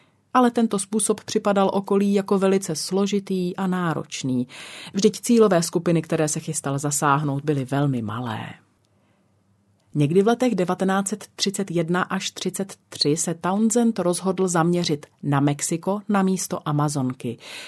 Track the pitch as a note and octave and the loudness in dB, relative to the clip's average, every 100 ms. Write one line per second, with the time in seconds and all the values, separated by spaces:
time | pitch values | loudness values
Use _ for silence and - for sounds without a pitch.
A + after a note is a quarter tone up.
0 | _ _ _ B3+ A#3+ A#3+ A3+ G3 - G#3+ | _ _ _ 2 4 4 0 0 -2 -2
1 | - G#3 - G#3+ G#3 G3 G3 G3+ G3 G3+ | 0 -2 -2 0 2 2 2 0 0 2
2 | G3+ G3+ G3 G3 F#3+ G3 G3 D#3 - F#3+ | 2 2 2 2 4 2 0 -6 -2 0
3 | G3+ G3+ G3 F#3+ F3+ F#3+ F#3 F3+ F3 - | 0 -2 -2 -2 -2 -2 -2 0 -2 -2
4 | - - C3 B2+ B2 - - - - F#3+ | -6 -6 -2 -2 -2 -10 -18 -16 -8 2
5 | G#3 - - A#3 G#3 E3+ E3+ F3 F3 E3 | 2 2 2 4 6 4 2 -2 0 0
6 | D#3 D#3+ D3+ D#3+ - D3+ C#3 C#3+ D3 C#3+ | 0 0 0 -2 -6 -6 -4 -2 -2 0
7 | D3+ C#3 D3 C#3 D3 C#3+ B2 C#3 C#3+ B2 | 2 2 2 -2 -2 -2 0 0 0 0
8 | G#2 A2+ B2 A2 A2+ - _ _ _ _ | -4 -6 -6 -6 -8 -14 _ _ _ _
9 | _ _ _ _ _ _ _ _ _ D3 | _ _ _ _ _ _ _ _ _ 0
10 | C#3+ F#3 G#3 A#3+ B3+ F#3 F3 F3+ F#3+ G3 | 2 4 4 4 2 2 0 0 0 0
11 | G3 G3+ - - G3+ G3 F#3+ E3+ E3 F3+ | -2 -6 -10 -6 -4 -2 -2 -2 0 0
12 | - F#3 - - F#3 F#3+ G3 - _ - | -2 -4 -6 -6 -6 -4 -8 -12 _ -2
13 | D3 D3 - E3 F3+ G3 A3 A#3+ A#3 G#3+ | 0 0 -2 -4 -2 0 2 2 2 2
14 | F3 F3 F#3 F#3 F#3 F3 E3+ F3 E3 D3 | 0 0 -2 0 0 2 2 2 0 -4
15 | - _ C#3+ C#3 C#3+ C#3+ - E3 F#3 G#3 | -6 _ 0 2 2 0 -2 -2 -2 -4
16 | G#3 G3+ F#3+ F#3 - F3+ D#3+ D3 D3 D3 | 0 2 2 0 -4 -6 -2 0 0 0
17 | B2+ B2+ B2 A#2 - - | -4 -4 -8 -10 -14 -16